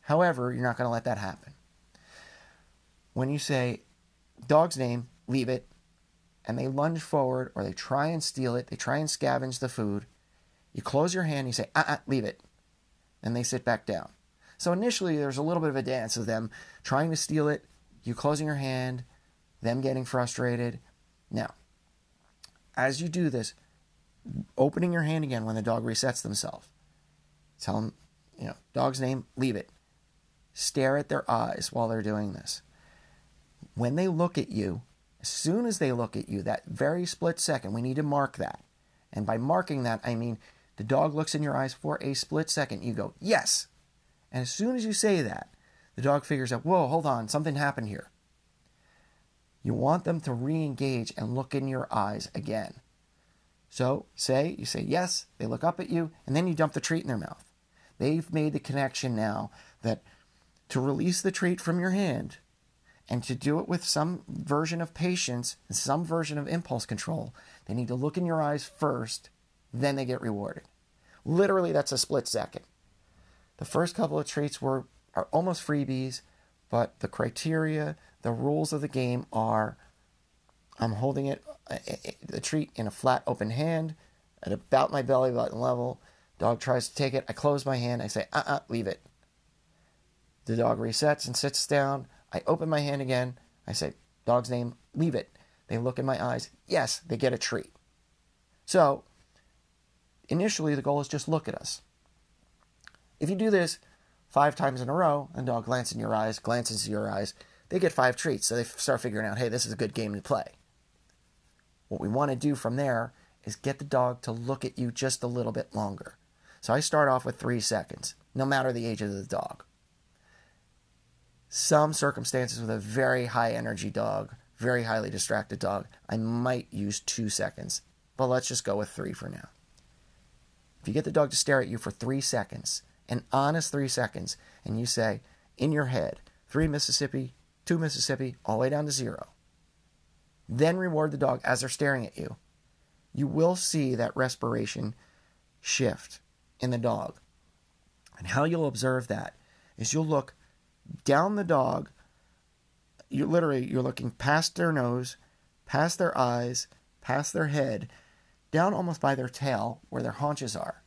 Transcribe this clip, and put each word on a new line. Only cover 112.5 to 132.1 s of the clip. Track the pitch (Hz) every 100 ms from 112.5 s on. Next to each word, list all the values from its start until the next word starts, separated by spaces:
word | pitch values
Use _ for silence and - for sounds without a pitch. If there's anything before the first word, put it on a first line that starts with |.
from | 139 117 123
there | 139 117 117 - _ _
is | - -
get | 139 139
the |
dog | 143 131 123 123
to | -
look | 117 120 135
at | 127 -
you | 120
just | 120 135 -
a | 123
little | 123 117
bit | 110 -
longer. | 110 104 98 - - _ _ - -
So | -
I | 127
start | 151 151 143
off | 127
with | 127 123
three | 123 120
seconds, | - 107 - - - - _
no | -
matter | 135 139 131
the | 120
age | 117 104
of | 104
the | 98
dog. | 95 - - - - _ _ _ _ _ _ - _ _ _ _ _ _ _ _ _ _ _
Some | - - 151 151
circumstances | 151 143 127 120 131 123 117
with | 110
a | 110
very | 104 113 127 127 120
high | 123 117
energy | 113 117 107 104
dog, | 107 110 104 104 - - _
very | 117 123
highly | 113 113 101
distracted | 101 - 110 101 107
dog, | 92 98 - - -
I | 110
might | 113 117 127 123 -
use | - 101 104
two | - - 110
seconds, | - 98 - - - _ _ _ -
but | 131
let's | 127 127
just | 123
go | - 104
with | 104
three | - -
for | - -
now. | 50 - _ _ _ _ _ _ _ _ _ _ _ _ _
If | -
you |
get | 131
the | 151
dog | 151 143
to | -
stare | - 135
at | 107
you | 113
for | -
three | - 117